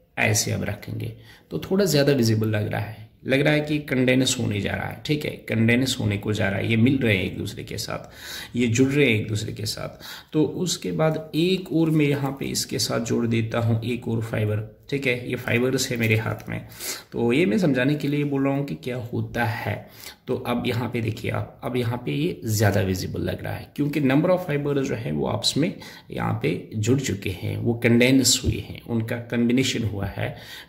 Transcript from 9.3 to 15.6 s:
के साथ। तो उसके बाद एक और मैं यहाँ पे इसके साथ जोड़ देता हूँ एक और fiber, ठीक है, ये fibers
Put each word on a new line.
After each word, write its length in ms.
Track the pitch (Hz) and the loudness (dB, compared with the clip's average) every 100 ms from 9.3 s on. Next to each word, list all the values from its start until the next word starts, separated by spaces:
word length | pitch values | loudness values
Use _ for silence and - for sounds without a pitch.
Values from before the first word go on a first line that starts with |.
| 107 110 | -4 -4
के 120 | 107 107 | -6 -6
साथ। 380 | 104 98 - - - - | -6 -8 -12 -16 -18 -4
तो 100 | 156 | 0
उसके 480 | 151 - 175 - 180 | 0 0 -2 -2 -4
बाद 400 | 165 156 156 - 151 | 0 0 0 -2 0
एक 380 | 175 185 - | 2 0 0
और 160 | 160 160 | 2 4
मैं 160 | 156 143 | 4 4
यहाँ 260 | 135 135 135 | 2 0 -4
पे 60 | 131 | -4
इसके 340 | 127 - 120 | -4 -4 -2
साथ 260 | - 123 120 | -2 -2 0
जोड़ 200 | 120 117 | 0 2
देता 320 | 117 113 117 | 0 0 0
हूँ 220 | 113 113 | 2 2
एक 240 | 117 120 113 | 0 -4 -2
और 140 | 113 | -4
fiber, 420 | 110 113 107 104 - - - | -2 0 0 -2 -4 -14 -6
ठीक 160 | 143 131 | -2 0
है, 220 | 120 131 | -2 -2
ये 60 | 123 | -4
fibers 540 | - 120 | 0 2